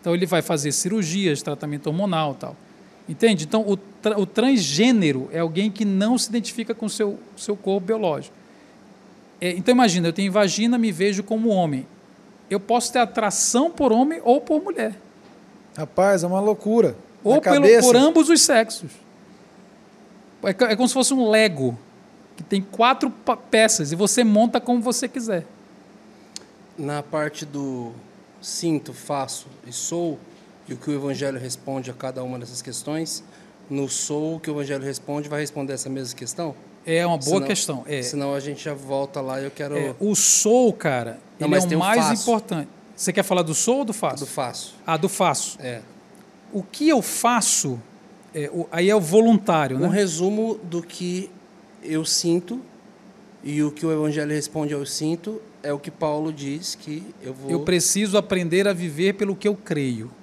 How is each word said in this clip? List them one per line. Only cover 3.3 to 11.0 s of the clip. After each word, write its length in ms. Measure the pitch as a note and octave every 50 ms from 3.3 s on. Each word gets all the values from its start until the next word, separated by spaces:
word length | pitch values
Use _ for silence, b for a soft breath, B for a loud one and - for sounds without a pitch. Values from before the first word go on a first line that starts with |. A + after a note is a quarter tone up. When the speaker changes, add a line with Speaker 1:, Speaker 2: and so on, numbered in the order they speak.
| G#3+ D#3 D#3
Speaker 1:
Então 180 | D3+ - A3 A3
o 80 | G#3 G3
tra-, 420 | G3 - - - - - G#3+ G#3+ G#3
o 60 | F#3+
transgênero 1040 | - - G#3+ A3+ C4 C#4 A3+ E3+ C#3 C#3 D#3 A3 B3+ A#3+ A3 F3+ D3 C3+ C3 C3 -
é 80 | D3+ E3
alguém 320 | E3+ E3 D#3 F3+ G#3 A3
que 120 | G3+ - A3
não 340 | G3+ F#3+ F#3+ G3+ A3 B3+
se 120 | A#3+ - -
identifica 460 | G#3+ A#3+ - - - - A3 A3 A3+
com 100 | A3 A3+
o 40 | G#3
seu, 280 | - - G#3+ G3+ G3+ - - - -
seu 200 | - - - G#3
corpo 320 | G3 - F#3+ F#3+ G3+ F3+
biológico. 480 | F#3 A3 A3 G#3 E3+ D3 C#3 C#3 - b b b b b b b b b b b - - - - - - - - - - -
É, 100 | F3 F3+
então 220 | F3 F#3 - B3 B3
imagina, 360 | B3 B3 G#3+ E3 F3+ E3 E3+
eu 40 | E3
tenho 180 | - G3 G3
vagina, 460 | F3+ G#3+ G#3 F#3 D#3 G3+ A3 A#3 B3
me 140 | A#3+ A3+ A3
vejo 320 | F3+ D#3